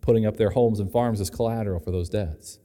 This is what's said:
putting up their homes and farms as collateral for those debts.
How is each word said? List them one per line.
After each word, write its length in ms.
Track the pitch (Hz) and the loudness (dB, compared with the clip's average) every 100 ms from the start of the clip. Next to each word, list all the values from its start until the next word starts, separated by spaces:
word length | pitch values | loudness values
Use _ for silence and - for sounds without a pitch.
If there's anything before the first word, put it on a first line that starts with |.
putting 240 | - 113 107 | 4 4 4
up 120 | 107 | 2
their 120 | 107 | 2
homes 300 | 107 120 104 | 4 2 2
and 120 | 98 | 0
farms 300 | 120 120 107 | 0 0 0
as 80 | 95 | -4
collateral 500 | - 113 113 104 90 | -2 -2 -2 -4 -4
for 120 | - | -2
those 180 | 90 85 | -4 -2
debts. 480 | 107 90 78 - - | -4 -4 -8 -14 -20